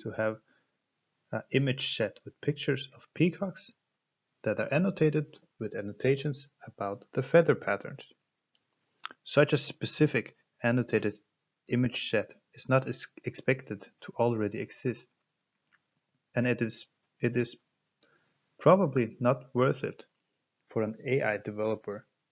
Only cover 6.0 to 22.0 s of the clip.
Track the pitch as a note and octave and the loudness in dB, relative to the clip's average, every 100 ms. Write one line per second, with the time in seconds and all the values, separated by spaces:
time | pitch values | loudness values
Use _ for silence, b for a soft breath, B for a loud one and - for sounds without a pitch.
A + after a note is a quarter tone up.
6 | B2+ C#3 D3 C3 - _ - - G2+ G#2 | 0 2 -2 -6 -10 _ -16 -8 -6 -6
7 | - - B2+ E3+ D#3+ B2 - G2+ - C#3 | -6 -4 4 6 6 2 2 -2 -4 -14
8 | - _ _ _ _ _ _ _ _ _ | -18 _ _ _ _ _ _ _ _ _
9 | - - - - D3 C#3+ - - - - | -16 -16 0 4 6 4 -2 -8 -6 2
10 | D3+ A#2+ - - _ _ A#2+ B2 A#2+ A2 | 2 2 -4 -14 _ _ 0 2 2 0
11 | G#2 - _ _ _ _ - B2 B2+ - | 0 -6 _ _ _ _ -2 0 0 -2
12 | - A2 G2 - _ - - C3 C3 A#2+ | -2 -2 -2 -10 _ -12 2 2 2 -8
13 | - - - - - C3+ - G2 - _ | -12 -12 -12 -6 -2 -2 -4 -12 -12 _
14 | - - A#2+ A2+ G#2 G#2+ G#2+ - C3 A2 | -10 0 0 2 -2 -4 -10 -6 -6 -6
15 | - _ _ _ _ _ _ _ _ _ | -10 _ _ _ _ _ _ _ _ _
16 | _ _ _ A#2+ B2 A#2 A2+ - - _ | _ _ _ 0 0 2 -2 -6 -18 _
17 | _ - B2 B2 A#2 - _ _ _ _ | _ -4 -2 0 -2 -6 _ _ _ _
18 | _ _ _ _ _ - D3 F#3+ E3+ C3 | _ _ _ _ _ 2 6 6 4 2
19 | A2 - A#2+ C3 - A#2+ C3 C#3+ A#2 - | 0 0 2 0 -2 2 2 2 -4 -8
20 | - _ _ _ _ _ _ A#2 G#2+ A2 | -18 _ _ _ _ _ _ -4 -4 -4
21 | C3+ C3+ A#2 G#2 A2 G#2 A2 G#2+ - G#2 | -2 0 0 -2 -4 -4 -2 -4 -6 -12